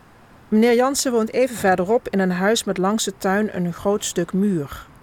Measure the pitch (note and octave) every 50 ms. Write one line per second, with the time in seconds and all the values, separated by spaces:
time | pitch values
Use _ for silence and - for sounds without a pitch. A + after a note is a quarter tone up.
0 | - - - - - - - - - - G#3+ G#3+ A3+ A#3+ A#3+ A#3 B3 C4+ C#4+ -
1 | - C4+ A#3+ A3+ A3 A3 - A#3 B3+ C4 B3 F#3 - G3 F#3 F3+ F3+ F3+ A3+ B3+
2 | - - - G3 F#3+ F#3 F3+ F3+ F#3+ G3+ A3+ A3+ - G#3 F#3 F#3+ F3+ F#3+ G#3+ A3+
3 | - G#3 G3 - - G3 F#3+ G3+ G#3+ G#3 - - F3+ F3 E3+ - - G3+ G3+ G#3+
4 | - - - F#3+ E3+ - - F#3 G3+ G#3 F#3+ D#3+ C#3 - - - - - - -